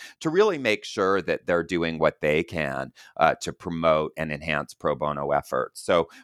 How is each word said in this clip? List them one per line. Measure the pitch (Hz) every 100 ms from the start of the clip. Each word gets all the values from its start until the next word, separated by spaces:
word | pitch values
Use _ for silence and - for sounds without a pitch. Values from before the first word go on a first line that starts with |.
| - -
to | 160
really | 170 214 160
make | 123 104
sure | - - 95 98
that | 87 78 -
they're | 87
doing | 82 87 82 80
what | 78 -
they | 76 76
can, | 82 85 71 67 65 - - -
uh, | 80 -
to | 85
promote | - 90 82 82 78 78 -
and | 80
enhance | 73 80 73 69
pro | - 80
bono | 69 73 71 71
efforts. | 71 - 65 - -
So | - 87 82 -